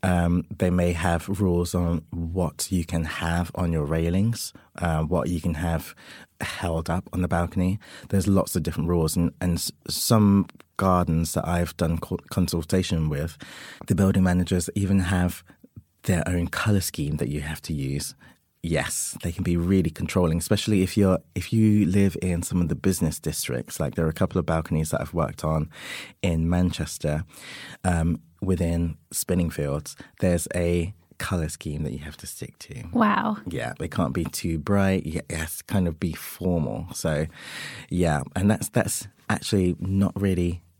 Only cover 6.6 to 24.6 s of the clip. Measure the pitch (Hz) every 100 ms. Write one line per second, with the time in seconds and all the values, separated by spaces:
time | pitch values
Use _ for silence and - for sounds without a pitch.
6.6 | 90 82 80 85 - - 90 87 87 -
7.6 | 90 104 - - - 101 95 95 - 92
8.6 | 80 - 82 87 80 90 85 - 90 82
9.6 | - - - - - 113 104 98 - -
10.6 | - - 95 90 85 80 82 85 82 87
11.6 | 85 - 82 82 - 92 - - 90 85
12.6 | 78 95 92 85 78 73 82 - - -
13.6 | - - - 87 95 95 92 90 87 92
14.6 | 85 - 98 98 90 95 90 - - -
15.6 | - - _ _ - 90 - 90 85 -
16.6 | 110 101 - - 73 76 62 73 73 76
17.6 | - 76 67 69 - - - _ _ _
18.6 | 85 78 - - - - 90 82 87 87
19.6 | 85 95 85 - - - 87 82 - 104
20.6 | - 107 92 - 98 92 - - - 113
21.6 | 110 104 95 98 98 - 92 85 82 90
22.6 | 85 78 95 90 78 - - 80 - 62
23.6 | - - 73 - 80 78 98 92 80 82